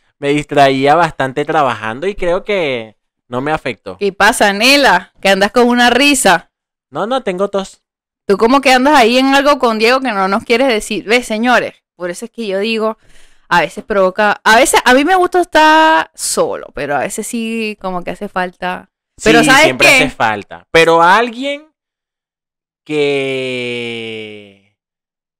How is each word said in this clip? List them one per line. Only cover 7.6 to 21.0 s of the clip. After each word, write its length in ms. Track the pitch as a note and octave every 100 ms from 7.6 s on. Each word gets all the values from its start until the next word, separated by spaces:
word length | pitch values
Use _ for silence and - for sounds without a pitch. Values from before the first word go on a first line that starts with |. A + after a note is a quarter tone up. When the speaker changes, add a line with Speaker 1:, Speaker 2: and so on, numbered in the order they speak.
| F#3+ - _ _ _ _ -
Speaker 2:
Tú 80 | G3
como 220 | A3+ C4+
que 120 | C4+
andas 220 | B3+ C4+ D4+
ahí 220 | A3+ B3
en 160 | C4+
algo 240 | C#4 C#4 C4+
con 200 | A#3+ A3
Diego 220 | A3 C4
que 120 | C4
no 160 | G3+ F#3+
nos 160 | G3+
quieres 240 | - A#3 C4+
decir. 360 | G#3+ - G#3
¿Ves, 220 | D3+ A#3+ A#3+
señores? 480 | G#3+ A#3+ A#3 C3 - _ _
Por 140 | F3
eso 140 | F3 A#3
es 40 |
que 160 | - A3
yo 120 | F#3+
digo, 400 | G#3+ A3+ A3 A3 _ - - _ _
a 120 | F3
veces 240 | D3+ -
provoca, 560 | - G3+ F#3 F#3 G#3 -
a 120 | - A3
veces, 240 | B3 -
a 100 | -
mí 100 | B3+
me 100 | D4 F#4+
gusta 240 | F4+ F4+
estar 680 | E4+ D#4 D#4 D#4 D#4+ D#4+ -
solo, 540 | - - - D#3+ F2+ -
pero 220 | - C3+ C#3+
a 40 |
veces 260 | B2 - G#3
sí 500 | A#3 A3+ A3+ A3 G#3
como 220 | F#3+ F3+
que 60 | F3
hace 160 | F3 G3+
falta. 600 | - F3+ F3+ F3+ F3+ F#3+ _ _ _
Pero 180 | G#3+ G#3+
Speaker 1:
Sí, 60 | -
Speaker 2:
¿sabes 160 | C4+
Speaker 1:
siempre 260 | D#4 B3+ F4
Speaker 2:
qué? 60 |
Speaker 1:
hace 160 | F3 -
falta. 560 | - A#2 G#2+ G2 E2+ _
Pero 320 | E3 E3 E3